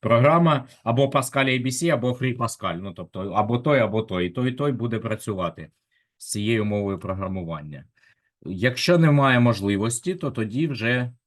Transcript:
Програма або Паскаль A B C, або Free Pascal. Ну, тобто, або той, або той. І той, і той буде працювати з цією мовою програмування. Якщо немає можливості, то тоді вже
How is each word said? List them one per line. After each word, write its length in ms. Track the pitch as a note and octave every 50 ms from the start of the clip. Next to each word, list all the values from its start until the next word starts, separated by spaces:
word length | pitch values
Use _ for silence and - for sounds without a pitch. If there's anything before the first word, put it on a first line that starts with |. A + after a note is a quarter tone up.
Програма 680 | - A#2 A2+ A#2 B2 C#3+ D#3+ E3+ E3+ E3 D3+ C#3 B2 - - _ _
або 280 | A2+ A#2 B2 C#3 C#3
Паскаль 360 | C#3 C#3+ C3 - - C#3 C3+
A 180 | C3 B2+ B2+ A#2+
B 20 |
C, 220 | C3 B2 - E3+ E3+
або 240 | D#3+ B2 G#2+ B2+ B2
Free 240 | B2+ B2+ B2+ A#2
Pascal. 440 | - A#2+ A2 - - - F#2+ E2 E2+
Ну, 120 | F#2+ G2+ F2
тобто, 380 | - F2+ - _ F#2 F#2 G2+
або 280 | F2 G2+ G#2+ G#2 A#2+ A#2+
той, 200 | B2 D3+ D3 C3+
або 240 | A#2 G#2 G2 A2 A2
той. 240 | - G2 F2+ F2+
І 40 | F2+
той, 200 | F2 - B2 B2+
і 20 | B2+
той 200 | B2+ C#3+ C#3+ C3+
буде 260 | A2 A2+ A#2 A2 A2
працювати 720 | - A2+ G#2+ G#2 - - G#2 F#2 F2+ E2+ E2 - D#2+ D#2 _ _ _ _ _ _ _ _ _ _
з 120 | - -
цією 340 | - G#2+ G#2 A2 A#2 A2+ G#2+
мовою 340 | G#2 G#2 G#2 G2+ G2 G2 F2+
програмування. 880 | F2 F#2 F#2+ F#2 F#2+ F#2 F#2+ F#2+ F2 E2 E2 D2+ D2 D2+ D2 C#2 C#2 _ _ _ _ _ _ _ _ _ _ _ _
Якщо 560 | - F#2 F#2 F#2+ B2+ B2 - - - F3 F3
немає 420 | E3 D#3 C#3+ C#3+ C#3 C3+ B2+ A#2+
можливості, 720 | A#2+ A#2+ A#2 G2 G2 G2+ G2+ G2 G#2 A2+ A#2+ - - F3 F#3+
то 160 | F3+ - C#3+
тоді 380 | B2 - A2 G#2+ G2+ B2+ D#3+ D#3
вже 440 | C#3+ A2+ A2 A#2 B2 B2+ B2 B2 B2 _ _